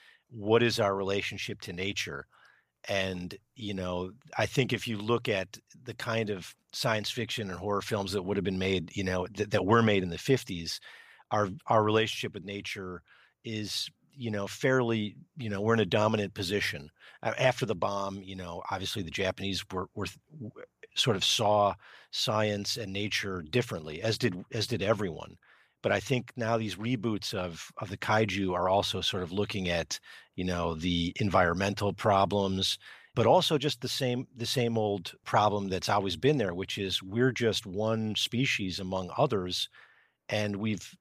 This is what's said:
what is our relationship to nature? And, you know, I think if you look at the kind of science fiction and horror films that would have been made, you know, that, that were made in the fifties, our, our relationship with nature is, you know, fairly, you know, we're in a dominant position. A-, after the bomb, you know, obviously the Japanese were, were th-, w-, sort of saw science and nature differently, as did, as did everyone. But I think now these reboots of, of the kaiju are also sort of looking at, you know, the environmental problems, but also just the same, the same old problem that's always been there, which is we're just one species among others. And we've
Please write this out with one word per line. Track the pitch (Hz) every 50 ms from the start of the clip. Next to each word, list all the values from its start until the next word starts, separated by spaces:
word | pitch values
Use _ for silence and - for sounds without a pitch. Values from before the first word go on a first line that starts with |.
| - - - _ _ _
what | 123 113 101 104 110 117 120
is | 117 107 117
our | 110 101 98
relationship | 98 98 95 98 101 - - 110 95 - - 101 98
to | - - 90
nature? | 87 95 101 101 - - - 73 69 - _ _ _ - - _ _ _ _ _ _ - -
And, | 104 98 95 95 92 90 90 87 - - _ _ _
you | - 110 101 104
know, | 95 92 90 90 90 90 92 - - - - -
I | - 110
think | - - 143 127 107 123
if | 107 -
you | 120 113
look | 101 104 107 117 117 120 123
at | 107 95 92 - - - - _ - - -
the | 117 110
kind | - - 120 113 113 110 104
of | 104 92 82 - - _ _ _ -
science | - - 127 110 107 104 -
fiction | - - 113 104 - - 107 95
and | 90 87
horror | 92 104 101 98
films | 92 - 113 104 98 95
that | 90 104 87
would | 92 101
have | 101 90
been | 98 95 92
made, | 92 95 95 92 80 - -
you | 101 95
know, | 92 92 90 90 90 -
that, | 101 107 101
that | 107 101 92
were | 92 113 117
made | 113 110 104 98 92
in | 87
the | 82
fifties, | 78 - - 135 123 - - 95 85 82 78 - - - - - - - - - - _ -
our, | 107 107 104 95 98 151 -
our | - 117 110 107
relationship | 107 107 110 110 107 - - - 104 -
with | 98 82
nature | 101 101 101 98 - - 107 95 92 90 85 - _ - - _ _ _ _ -
is, | 120 110 107 107 95 - - - - - _ _ _
you | _ 135 120 113
know, | 107 104 101
fairly, | 95 - - - 135 131 131 123 117 113 110 104 104 - - - - _
you | - 117 107
know, | 101 98
we're | 104 110 113
in | 113
a | 107
dominant | 90 - 110 107 110 110 107 101 95 -
position. | - 98 85 104 101 - - - 73 71 73 - _ - - - -
A-, | - 110 110 -
after | 139 131 123 - 131
the | 104 107
bomb, | 85 90 98 101 98 98 98 98 98
you | 95 95 95
know, | 92 92 87 85 90 - -
obviously | 101 92 95 95 - 110
the | 92 80
Japanese | - - 95 92 92 - 98 98 95 87 - -
were, | 95 92 87 - -
were | - 98
th-, | 90 - - _ _ 151
w-, | 156 117 107 - - - - _ _ - - -
sort | - - 127 107
of | 95 -
saw | - - - 113 104 104 104 101 101 95 - - - - - - _
science | - - - - 110 107 107 107 104 101 101 - -
and | 120 110 95
nature | 95 101 104 104 - - - 101 92 90
differently, | 82 76 85 123 120 - 104 85 78 80 76 80
as | 101 113 110
did, | - 127 117 90 90 101 -
as | - 113 104
did | - 120 95
everyone. | 95 101 113 101 107 90 76 - - - - - _ - - _ _ _ _ _
But | - 101
I | 101 98
think | 98 - 135 123 117 - -
now | 127 117 110 117
these | 113 113 104 90
reboots | 90 107 117 127 113 95 117 107 98 - - -
of, | 101 90 90 82 - - - -
of | - 110 101
the | 101
kaiju | - - - 110 110 110 101 92 98 98 92 90
are | 90 90 92
also | 95 101 98 - - 95
sort | 90 - - 95 90
of | 82
looking | 90 101 101 - - 104 92
at, | 87 87 85 80 - - - - - - - - _ _
you | - 90
know, | 92 90 87 87 82 82
the | 80 80 90 90 87 85 82 - -
environmental | 107 101 87 101 90 85 85 90 98 98 101 - 104 101
problems, | 87 - - 110 101 98 98 90 98 101 98 95 95 95 95 - - - - - - - - _ -
but | - 110
also | 110 147 180 170 - 165
just | 143 131 147 - -
the | - 120
same, | - - 139 123 123 123 135 - -
the | 117 117
same | - - 135 120 117 117
old | 113 107 104 101 98 87 - - - -
problem | - - 117 104 107 101 104 98 95
that's | 92 90 - -
always | 104 104 98 98 90
been | - - 131 151
there, | 139 107 92 85
which | 90 95 - -
is | - 101 95 90 - 92
we're | 92 98 117 123 131 120
just | - 120 113 98 - -
one | 98 87 101 107 110 113 110 110 110 104
species | - - - - 117 135 135 - - 104 92 85 90
among | 95 92 95 92 92 87 -
others. | - 127 123 113 98 90 90 87 - - - - - - - _ _ _ _ _ _ _ -
And | - 107 107 104 101
we've | 98 107 110 107 85 - - - -